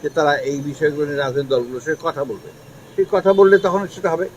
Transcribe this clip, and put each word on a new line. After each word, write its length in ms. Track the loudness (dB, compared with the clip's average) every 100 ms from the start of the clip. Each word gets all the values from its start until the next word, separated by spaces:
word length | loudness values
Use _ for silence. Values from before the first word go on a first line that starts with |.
যে 60 | -4
তারা 240 | 0 0 0
এই 240 | -2 -6
বিষয়গুলো 460 | -8 -2 -2 -2 -4
নিয়ে 120 | -2
রাজনৈতিক 320 | -2 -4 -2
দলগুলোর 320 | -2 -2 -8
সঙ্গে 200 | -6 -4
কথা 220 | -4 -4
বলবে। 260 | -8 -8 -14 -20 -20 -20 -12 -4
সেই 100 | 0
কথা 220 | 2 2
বললে 240 | 6 8 6
তখন 300 | 4 -2 -4 -6
সেটা 140 | -4
হবে। 160 | -2 -6